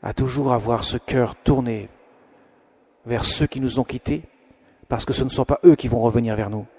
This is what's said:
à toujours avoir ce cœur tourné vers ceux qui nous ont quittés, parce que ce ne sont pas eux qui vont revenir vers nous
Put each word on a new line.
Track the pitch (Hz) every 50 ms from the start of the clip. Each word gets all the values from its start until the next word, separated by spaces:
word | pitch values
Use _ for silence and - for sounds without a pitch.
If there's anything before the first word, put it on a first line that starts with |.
| -
à | - -
toujours | - 135 131 123 139 143 135 127
avoir | 117 104 110 120 110 104
ce | - -
cœur | 120 - - - 131 123 107 -
tourné | - _ - 151 135 127 120 113 107 98 - - _ _ _ _ _ _ _ _ _ _ _ _ _ _ _ _ _ _ _ _ _ _
vers | 117 120 113 -
ceux | - - - 156
qui | 135 - 135
nous | 131 131 113 131
ont | 127
quittés, | - - 127 _ - 143 151 165 - _ _ _ _ - _ _ _ _ _ - _
parce | 131 117 -
que | - 120
ce | - 131
ne | 131
sont | - - 131
pas | - 139 - -
eux | 180 156
qui | - -
vont | 127 120 120
revenir | 113 117 107 120 117 113 110
vers | 107 107 101
nous | 104 107 107 120 _